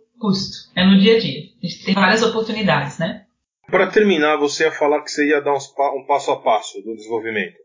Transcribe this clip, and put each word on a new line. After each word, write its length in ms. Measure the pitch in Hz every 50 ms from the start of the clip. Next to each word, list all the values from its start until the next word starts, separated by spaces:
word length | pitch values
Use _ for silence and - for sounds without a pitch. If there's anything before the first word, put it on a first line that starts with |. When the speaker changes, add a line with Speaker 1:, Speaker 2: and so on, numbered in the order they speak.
| _ _ _ -
Speaker 1:
custo. 520 | 226 202 190 190 - - - - - - -
É 100 | 175 185
no 140 | 196 196 190
dia 180 | 196 226 226
a 40 | 226
dia. 220 | - 147 135 - - - _ _ -
A 40 |
gente 180 | 170 - - -
tem 100 | 190 190
várias 280 | 196 190 185 220 226 226
oportunidades, 760 | 226 - 220 196 - 208 220 202 170 147 139 139 139 - -
né? 260 | 160 196 240 - - _ _ _ _ _ _ _ _ -
Speaker 2:
Pra 180 | 180 185 190
terminar, 500 | 185 - 214 214 202 185 156 147 151 151
você 280 | 147 143 143 - - 160
ia 80 | 156 156
falar 300 | - 151 143 151 147 -
que 80 | -
você 180 | - 151 147 143
ia 120 | 151 143
dar 140 | 139 143 143
uns 140 | 135 - -
pa-, 240 | _ - 139 143 139
um 120 | 135 127
passo 280 | - 143 135 - - -
a 80 | -
passo 420 | - 131 113 104 - - - 101 98
do 140 | 110 113
desenvolvimento. 600 | 110 107 110 117 110 113 113 110 104 92 87 87 _